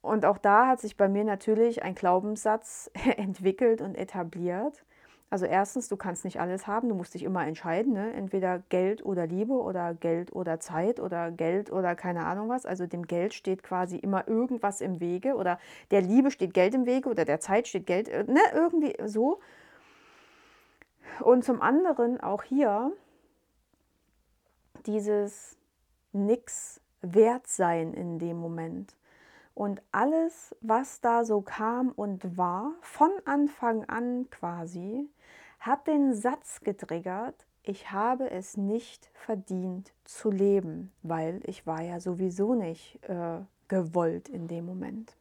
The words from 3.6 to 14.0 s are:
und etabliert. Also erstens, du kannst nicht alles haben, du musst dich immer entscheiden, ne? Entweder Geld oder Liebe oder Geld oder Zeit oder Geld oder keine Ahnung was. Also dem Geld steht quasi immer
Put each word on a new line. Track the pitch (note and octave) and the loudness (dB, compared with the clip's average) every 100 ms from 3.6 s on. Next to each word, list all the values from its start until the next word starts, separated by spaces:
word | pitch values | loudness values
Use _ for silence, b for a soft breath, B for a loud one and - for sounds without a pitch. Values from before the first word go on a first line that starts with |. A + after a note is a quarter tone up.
| B3 A3+ | 2 2
und | G3 - | 0 -6
etabliert. | F#3 F#3+ E3+ E3 F3 F3+ B3+ D4 _ b b b b | -8 -6 -6 -4 -4 -2 -4 -6 _ b b b b
Also | G3+ | -2
erstens, | F3+ F#3 G3+ - A#3 | 2 2 2 -2 -6
du | G3 | -6
kannst | G3 F3+ | -6 -6
nicht | F#3+ - | -8 -6
alles | F3 F#3 G3+ | -4 -4 -2
haben, | G#3 A#3+ | -2 0
du | |
musst | G3 F3 | -2 -4
dich | F3+ | -8
immer | F3+ F#3 C#3+ | -4 -2 -2
entscheiden, | D#3+ F3 E3 A#3 | -4 -2 0 0
ne? | G#3+ G#3+ | 0 -2
Entweder | - G3 G3 F#3 F3+ - | -4 -4 -2 0 -2 0
Geld | F#3 F#3 A3 | 2 2 0
oder | - F#3 E3 | -2 -2 -2
Liebe | F3+ A3 | -2 0
oder | C4 A3+ F#3 F3 | 0 0 -2 -4
Geld | E3+ F3 E3 F3 | -2 -2 -2 -2
oder | - E3+ D#3+ | -6 -4 -4
Zeit | - D#3+ F#3 A#3+ | -4 -2 0 0
oder | - F3 E3+ | -4 -4 -4
Geld | E3+ E3 F#3 G3+ | -2 0 0 -2
oder | F#3+ F3+ | -2 0
keine | E3+ F3+ F3 | -2 -4 -4
Ahnung | D#3+ F#3 A3 | -4 -4 -2
was. | B3+ | -4
Also | - F#3 F3+ | -4 -6 -6
dem | F3 E3+ | -6 -4
Geld | F3 F#3+ | -2 -2
steht | - - F#3+ | -4 -4 -4
quasi | - F#3 F3+ | -2 -2 -2
immer | F3+ | -4